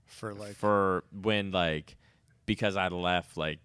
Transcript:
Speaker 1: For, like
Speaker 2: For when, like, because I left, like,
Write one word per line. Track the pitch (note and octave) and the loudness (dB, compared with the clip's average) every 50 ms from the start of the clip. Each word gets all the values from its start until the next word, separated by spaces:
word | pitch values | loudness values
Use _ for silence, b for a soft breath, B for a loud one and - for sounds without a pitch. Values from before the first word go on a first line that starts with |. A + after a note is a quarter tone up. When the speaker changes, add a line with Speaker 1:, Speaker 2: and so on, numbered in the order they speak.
| _ | _
Speaker 1:
For, | _ - - - A2 G2+ | _ -18 -14 -12 -12 -12
like | G2+ G#2 G#2 G2+ | -12 -14 -14 -10
Speaker 2:
For | - - G#2 G#2 G2+ G2 F#2+ F#2 F2+ - _ | -2 2 4 4 4 4 4 2 0 -2 _
when, | - G2+ F#2 A2 G#2+ G#2 G2+ G2 | -16 -4 -2 0 0 0 0 0
like, | F#2 F#2 F2 E2 D#2 D#2 D#2 - - b b b b b b b _ _ _ | 0 2 2 2 0 -2 -6 -10 -20 b b b b b b b _ _ _
because | - A2 - A2+ G#2 F#2+ | -4 -2 0 0 0 0
I | G2 F#2 F#2 | 0 -2 0
left, | F2 F2+ F2 F2 F2+ F2 E2+ - - | -2 -2 0 2 2 2 0 -4 -8
like, | E2+ D#2 D#2 D2+ D#2 | -6 -4 -4 -6 -8